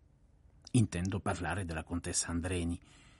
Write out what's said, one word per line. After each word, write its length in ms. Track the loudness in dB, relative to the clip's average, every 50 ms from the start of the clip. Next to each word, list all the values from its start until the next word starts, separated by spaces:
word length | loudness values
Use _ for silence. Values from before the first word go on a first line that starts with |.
| -20 -20 -20 _ -20 -20 -20 -20 -20 -20 -20 -20 -4 2
Intendo 460 | 4 4 4 4 2 0 0 0 0 0
parlare 460 | 0 -2 -2 0 -2 -2 -2 -2 -2
della 180 | -4 -4 -4
contessa 460 | -4 -4 -4 -4 -4 -2 -2 -2 -2 -2
Andreni. 520 | -2 -2 -2 0 0 0 0 -2 -4 -6 -8 -14 -20 -20 -20 -20 -20